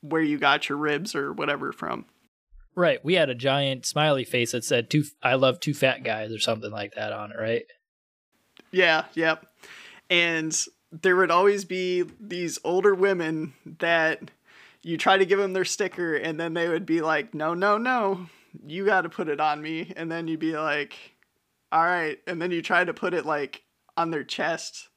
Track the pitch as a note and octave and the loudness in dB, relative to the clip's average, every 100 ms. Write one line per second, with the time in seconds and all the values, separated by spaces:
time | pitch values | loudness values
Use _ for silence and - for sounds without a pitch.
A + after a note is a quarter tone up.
0 | D3+ D#3+ D#3 D3 C#3 D3 - C#3+ D3+ D3 | -2 0 0 2 2 2 0 -2 0 -2
1 | D#3 - C#3 - D3 C#3+ - - - A#1+ | -2 -4 -4 -4 -2 -2 -4 -8 -8 -8
2 | - _ _ _ _ - - - F3 C3 | -10 _ _ _ _ -20 -16 0 2 2
3 | C#3+ F3+ D3+ B2 C3+ C#3 C#3 C3 - D3+ | 2 2 2 0 0 2 0 -2 -4 0
4 | D#3 C#3 A#2+ B2+ A#2+ B2 - B2+ A#2 D3+ | 2 2 0 0 0 -2 0 0 2 0
5 | D3 - B2+ C3 C3 B2+ - C#3+ C3 B2 | 0 -2 0 4 4 2 -4 0 0 0
6 | B2 A2 A2 A2 - A2+ G#2+ G#2+ G#2 - | -4 -4 -4 -4 -2 -2 -4 -8 -10 -8
7 | G#2+ G#2+ G#2 A2 A2 A#2 - - _ _ | -6 -6 -8 -6 -2 -2 -4 -20 _ _
8 | _ _ _ _ _ _ - F3+ F3 D#3+ | _ _ _ _ _ _ -6 2 4 4
9 | - - D#3+ D#3+ - _ - - - - | 0 0 0 0 -4 _ -20 -20 -20 -20
10 | _ F3 E3+ E3 D#3+ D#3 - _ _ D#3+ | _ 2 4 2 -2 -4 -6 _ _ -2
11 | F#3+ F3+ F#3 E3+ G3 G3+ F#3+ F#3 F3+ F3+ | 2 4 4 6 4 4 -2 -4 -2 -2
12 | F3 - G#3 F3 F3 - - F3+ F#3+ F#3+ | -2 -6 -12 -6 -6 -6 -2 2 4 4
13 | G3 F#3+ D#3+ D#3+ D3+ - - D#3 E3+ E3+ | 2 2 -2 -4 -6 -12 -20 -6 2 4
14 | D#3+ D#3 - _ _ - - _ D#3+ E3 | 2 0 -8 _ _ -20 -20 _ -6 0
15 | - G3 F#3+ G3 G3 F#3 F3+ - F#3 - | 4 4 6 4 2 0 -2 -2 -4 -2
16 | F3 D3+ D#3+ D#3 E3 E3 E3+ D#3+ E3 E3 | -2 0 -2 -4 -4 -2 0 -2 0 0
17 | D#3+ D#3 C#3+ D3+ D#3 F3 G3 G#3 A#3+ B3+ | 2 0 -2 -4 -4 0 2 2 2 0
18 | G3+ F#3+ F3 - _ - C#3 E3 G3 F#3+ | 0 -2 -8 -20 _ -20 -12 -2 2 2
19 | F3+ - D#3+ D3 D3+ D3+ D3+ D#3+ E3 F#3 | 0 -6 -4 0 0 0 -4 -8 -8 -10
20 | E3 E3 E3 D#3+ D#3+ D#3 D#3 D3 C#3+ - | -6 -6 -4 -2 -2 -2 -2 -2 -4 -10
21 | - _ _ _ _ _ _ D#3+ E3 F3+ | -20 _ _ _ _ _ _ 2 2 2
22 | D#3+ C#3 - E3+ F3 E3+ D#3+ F3 F3+ D#3+ | -2 -6 -8 -4 -2 -2 0 2 2 -2
23 | F#3 E3+ D3 D3 C#3 - _ _ _ - | -2 -2 -2 -2 -4 -10 _ _ _ -2
24 | E3+ D#3+ C3+ - D3+ E3 - - - | -2 -2 -6 -4 -2 -2 -6 -14 -20